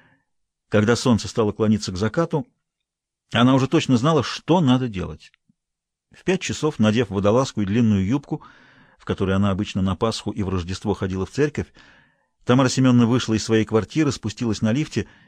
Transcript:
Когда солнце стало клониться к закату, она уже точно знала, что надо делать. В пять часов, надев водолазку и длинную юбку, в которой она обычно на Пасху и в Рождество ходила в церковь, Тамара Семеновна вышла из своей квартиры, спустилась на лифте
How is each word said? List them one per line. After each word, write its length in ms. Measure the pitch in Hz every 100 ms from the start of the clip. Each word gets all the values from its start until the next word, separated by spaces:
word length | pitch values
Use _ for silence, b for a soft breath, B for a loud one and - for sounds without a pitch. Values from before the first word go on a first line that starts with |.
| B B B _ _ _ _
Когда 280 | 104 104 117
солнце 320 | 131 107 -
стало 240 | - 107
клониться 400 | 101 107 107 -
к 40 | 90
закату, 500 | 107 - 165 156 - _ _ _ _ _ _ _ _
она 220 | 113 123
уже 140 | 131 131
точно 280 | 165 - 127
знала, 260 | 139 156
что 380 | 117 - - 180
надо 280 | 139 127 127
делать. 440 | 98 80 78 - _ _ _ _ _ _ _ _
В 120 | -
пять 160 | - 185
часов, 380 | - 107 151 147
надев 320 | 107 107 120
водолазку 520 | 95 101 117 135 -
и 40 | 98
длинную 380 | 110 113 101
юбку, 380 | 95 143 - 156 b b b b b b
в 60 |
которой 300 | - - 95
она 160 | 95 101
обычно 320 | 95 104 101
на 140 | 95 92
Пасху 340 | 113 - -
и 120 | -
в 60 | 95
Рождество 460 | 92 85 92 107
ходила 320 | 95 95 95 92
в 40 |
церковь, 420 | - 147 - 90 b b b b b b b
Тамара 240 | - 127 127
Семеновна 380 | - 131 123 113
вышла 280 | 123 -
из 100 | 110
своей 200 | - 110
квартиры, 480 | 107 110 95 151 147
спустилась 500 | - 107 - 120 101
на 100 | 110
лифте 340 | 123 151 117 92 b